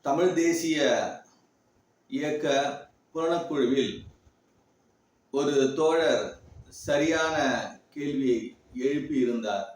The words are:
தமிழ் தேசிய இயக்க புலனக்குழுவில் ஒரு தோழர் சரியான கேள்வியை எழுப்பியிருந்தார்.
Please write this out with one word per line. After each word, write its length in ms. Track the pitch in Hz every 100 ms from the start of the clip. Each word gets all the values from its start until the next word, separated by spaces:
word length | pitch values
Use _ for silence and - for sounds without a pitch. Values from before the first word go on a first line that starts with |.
| 139
தமிழ் 240 | 147 185
தேசிய 480 | 160 165 165 160 151 135 117 - - - _ _ _ _ _ _ _ _
இயக்க 360 | 135 151 151 151 139 - - - _ _ 160
புலனக்குழுவில் 760 | 165 170 - 147 123 135 104 - - _ _ _ _ _ _ _ _ _ _ _ _
ஒரு 220 | 135 143 139 135 135
தோழர் 440 | 156 165 160 - - - - - - -
சரியான 520 | - 143 160 160 160 151 135 117 - - _ 147
கேள்வியை 420 | 143 135 131 113 110 - _ 123 131
எழுப்பியிருந்தார். 800 | 147 131 135 120 117 107 101 98